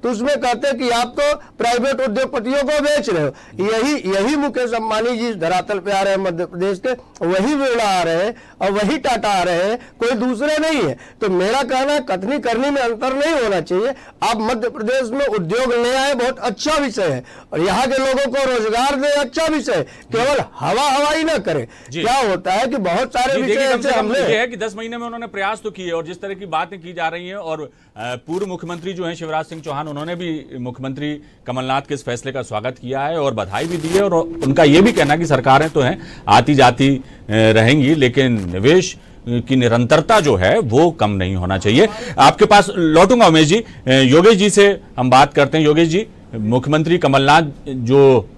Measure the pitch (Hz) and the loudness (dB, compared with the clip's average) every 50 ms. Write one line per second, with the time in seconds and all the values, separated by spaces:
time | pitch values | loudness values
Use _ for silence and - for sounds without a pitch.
0 | - 233 254 202 240 277 294 262 - 247 240 - - 277 277 233 262 247 240 233 | -4 -4 -4 -4 -2 -2 -2 -2 0 -2 -2 -2 -2 -4 -4 -2 -2 -2 0 -2
1 | 247 240 240 - 285 294 294 294 - - _ _ 247 233 240 247 226 277 269 240 | -2 -4 -4 -2 -2 -2 -2 -4 -6 -20 _ _ -2 0 0 0 0 -2 -2 -2
2 | 262 262 208 262 262 254 277 269 208 240 262 285 277 254 302 302 277 294 302 285 | -2 -2 -2 -2 -4 -4 -4 -6 -4 -2 -2 -2 0 0 0 0 0 0 0 0
3 | - - 202 165 151 139 - - - - - 110 185 208 220 226 226 285 302 277 | 0 -2 -2 0 -2 -2 -4 -8 -20 -20 -8 -4 -2 -2 0 0 0 -2 -2 -2
4 | - 185 190 196 196 240 302 294 285 285 - 254 247 240 226 233 220 220 220 214 | -2 -2 -2 0 0 0 0 0 -2 -2 -2 -2 -4 -2 -4 -4 -4 -2 -4 -2
5 | 220 240 247 226 233 240 226 190 160 165 180 185 175 - 208 196 175 202 202 196 | -2 -2 -2 -2 -4 -6 -4 -4 -2 -2 -2 -2 -2 -2 -6 -6 -4 -2 -2 0
6 | 196 196 196 196 196 190 175 165 180 165 175 175 180 196 196 185 - 254 254 247 | 0 0 0 0 -2 -4 -4 -4 -6 -8 -6 -4 -4 -4 -4 -4 -4 -4 -4 -4
7 | - - _ - 175 165 180 190 190 254 302 285 269 262 240 233 226 208 190 185 | -8 -20 _ -6 -4 -2 0 0 0 0 0 0 0 -2 0 0 0 0 0 0
8 | 175 165 165 165 185 214 233 - - - - _ 190 190 196 208 214 190 285 311 | 0 0 -2 -2 -2 -4 -6 -8 -18 -20 -10 _ -4 -2 -2 0 0 0 -2 -2
9 | - 285 240 220 - 214 202 190 175 175 175 165 180 202 220 247 - - - _ | -2 -2 -2 -2 -2 -2 0 0 0 0 -2 -2 -2 -2 -4 -6 -8 -16 -10 _
10 | - 233 262 220 220 254 254 208 269 294 302 302 302 320 320 285 208 147 123 - | -2 -2 -2 -2 -2 -2 -2 -2 -2 -2 -2 0 0 -2 0 0 -2 -2 -4 -6
11 | - - - _ - 208 190 180 180 202 226 269 277 233 262 254 262 285 294 294 | -12 -20 -12 _ -4 -2 -2 0 0 0 -2 -2 -2 -2 -2 -2 0 0 -2 -2
12 | - - 190 185 190 208 277 294 - 240 233 226 262 285 285 277 254 233 233 214 | -2 -4 -6 -6 -4 -4 -4 -4 -2 -2 -2 -2 -2 -2 -2 -2 -2 -2 -4 -4
13 | 247 262 262 269 285 311 330 294 240 214 196 180 156 - 175 185 214 262 262 - | -4 -4 -2 -2 -2 -2 0 0 -2 -2 -2 -4 -4 -2 -2 -2 -2 -2 -6 -6
14 | - - - _ - - 233 214 220 220 254 226 214 240 - - 220 214 254 269 | -14 -20 -12 _ -4 -2 -2 -2 -2 -4 -4 -2 -4 -6 -6 -6 -6 -2 -2 -2
15 | 262 226 226 277 285 269 214 214 175 160 190 240 262 254 240 240 240 240 254 262 | -2 -4 -4 -4 -4 -2 -2 -4 -4 -2 -2 -2 -2 0 0 0 0 0 0 0
16 | 269 285 285 240 247 254 254 - - 247 202 - - 302 311 311 285 269 220 - | 0 0 -2 -2 -2 -4 -4 -4 -6 -6 -6 -4 -4 -2 0 0 0 -2 -2 -2
17 | 196 165 139 127 123 - - - - _ - 147 165 190 185 208 262 262 262 269 | -2 -2 -2 -4 -6 -12 -20 -20 -18 _ -4 -2 -2 0 0 0 0 0 0 0
18 | 262 269 262 254 277 269 233 277 269 262 254 240 214 220 214 233 254 277 285 269 | 0 0 0 0 -2 -2 -2 -2 -2 0 0 -2 -2 -2 0 0 0 0 0 0
19 | 269 294 285 285 285 240 - 311 320 320 311 302 - - 233 175 135 - - - | 0 0 0 0 -2 -2 -2 -2 -2 0 0 -2 -2 -2 -2 -2 -2 -4 -10 -20
20 | - _ - 226 240 269 294 254 - - - - 139 151 185 233 277 294 262 277 | -18 _ -2 0 0 2 0 0 -2 -4 -8 -8 -4 -2 0 0 0 0 2 2
21 | 285 294 302 311 320 320 320 262 180 - 160 147 113 117 - - - - 123 165 | 2 0 0 0 0 -2 -2 -2 -2 -2 -4 -4 -6 -8 -14 -20 -20 -12 -8 -4
22 | 156 180 - - 254 214 190 180 185 185 185 202 247 269 233 269 196 180 170 196 | -2 0 0 2 2 0 -2 -2 -2 -2 0 0 0 -2 -2 -2 -2 -2 -2 -2
23 | 262 - - - 247 254 254 - 262 - 208 269 269 269 254 240 240 277 247 226 | -2 -2 -2 -2 0 0 0 0 0 0 0 0 2 0 0 0 0 0 0 0
24 | 220 208 233 277 262 - 220 214 240 247 233 202 208 220 190 208 226 226 233 240 | 0 0 0 0 0 0 0 0 0 -2 -4 -8 -8 -8 -8 -10 -12 -10 -10 -10
25 | 233 240 233 233 233 220 - 202 196 196 220 208 - 214 - 196 185 175 170 165 | -10 -10 -10 -10 -12 -12 -8 -6 -4 -4 -4 -6 -8 -12 -12 -10 -8 -6 -6 -6
26 | 165 156 185 175 - 196 196 180 202 185 160 156 170 170 196 190 160 175 180 170 | -6 -8 -12 -12 -10 -12 -10 -10 -10 -6 -4 -4 -4 -4 -10 -18 -16 -16 -10 -6
27 | 170 160 165 175 180 180 190 202 190 160 160 156 151 135 _ _ _ _ _ 104 | -6 -6 -6 -8 -12 -12 -12 -12 -8 -8 -8 -8 -10 -14 _ _ _ _ _ -12
28 | 110 123 123 123 _ - 160 185 202 190 180 175 - 165 175 170 160 185 190 170 | -10 -8 -8 -10 _ -8 -6 -6 -6 -6 -8 -10 -10 -12 -12 -10 -10 -12 -10 -8
29 | 185 165 170 165 165 160 156 156 156 156 165 165 147 165 143 139 156 156 147 143 | -8 -8 -8 -10 -10 -6 -6 -6 -6 -8 -12 -14 -10 -10 -8 -8 -8 -10 -10 -10
30 | 151 165 175 170 160 170 156 156 - - 135 131 123 123 123 123 127 135 135 131 | -8 -8 -8 -8 -8 -8 -8 -10 -10 -14 -14 -12 -10 -12 -10 -10 -10 -10 -10 -8
31 | 147 147 147 147 147 - _ _ _ - 123 131 131 131 131 139 135 - 147 131 | -8 -8 -8 -10 -12 -20 _ _ _ -10 -8 -8 -6 -4 -4 -4 -4 -6 -10 -8
32 | - - 120 117 - 135 131 135 123 - 113 107 104 127 127 - - 120 131 135 | -6 -8 -8 -8 -8 -8 -8 -8 -8 -6 -8 -6 -6 -6 -10 -10 -10 -8 -8 -6
33 | 139 151 165 165 147 139 123 110 101 90 95 110 147 165 175 170 151 160 175 190 | -4 -4 -4 -2 -2 -2 -2 -4 -6 -4 -4 -6 -4 -4 -6 -6 -6 0 0 2
34 | 202 196 175 165 160 - - - - 131 139 - 160 147 139 165 190 233 233 - | 2 2 0 0 -2 -2 -6 -6 -2 0 4 4 6 6 8 8 6 6 4 2
35 | 156 139 147 160 170 151 147 127 120 135 131 139 156 160 151 165 135 123 - - | 2 2 2 0 2 0 0 0 4 4 4 4 4 2 0 0 0 0 0 -4
36 | - - - - - - 104 117 120 127 147 131 131 123 123 123 139 135 139 131 | -10 -18 -20 -12 0 4 4 4 6 4 4 6 6 6 6 4 2 2 2 0
37 | 135 - - - - - 104 110 110 110 110 110 110 117 139 151 135 131 160 156 | -4 -12 -20 -20 -10 -2 0 4 4 6 6 6 6 4 4 4 4 2 2 4
38 | 135 127 120 139 135 131 120 107 95 90 87 92 98 131 165 185 175 - - - | 2 2 2 2 2 2 0 -2 -2 -6 -6 0 2 4 4 4 2 0 -8 -14
39 | - - - - - 120 120 120 120 - 135 131 127 117 110 120 123 117 156 156 | -20 -20 -20 -18 -8 -4 -4 -4 -2 0 0 2 2 2 2 2 2 4 2 2
40 | 156 - 226 214 170 147 120 90 90 95 139 220 208 123 107 131 160 175 - - | 4 4 2 2 4 2 2 2 4 2 2 2 0 2 2 4 4 4 2 0
41 | 110 104 104 95 92 90 95 92 90 90 95 95 - 104 107 135 202 214 - - | -2 -2 0 -2 -2 -2 -2 -4 -2 -2 -2 -2 0 2 4 4 4 2 0 -6
42 | - 214 170 - 131 147 - - 214 202 208 202 202 - - 190 170 160 156 160 | -10 -10 2 4 4 4 6 4 2 6 6 4 4 4 -2 -2 0 2 4 4
43 | 185 190 254 240 226 185 160 160 160 147 170 226 226 - - - - 131 131 135 | 6 6 6 4 6 6 6 4 4 4 2 0 0 -4 -16 -10 -2 2 2 4
44 | 135 127 131 160 175 214 233 185 196 208 190 202 202 202 196 - - - - - | 4 6 6 6 8 6 6 6 4 2 4 4 4 4 4 0 -6 -14 -6 -4
45 | 127 127 123 131 143 147 - 147 143 135 127 156 156 147 151 156 170 165 156 185 | 0 4 6 6 6 4 4 0 0 2 2 2 2 4 4 4 4 2 2 -2
46 | 220 - - - - - - 113 107 104 117 127 - 143 147 151 160 160 170 180 | -2 -4 -10 -20 -20 -14 -10 -6 -2 0 0 0 0 0 0 0 2 2 0 2
47 | 170 143 135 135 135 139 147 160 165 147 139 - - - 135 131 120 113 131 139 | 2 2 2 2 4 4 4 4 4 0 -6 -12 -12 -10 -8 -6 -2 2 6 6
48 | 139 135 131 117 101 - - | 8 8 6 4 2 -2 -14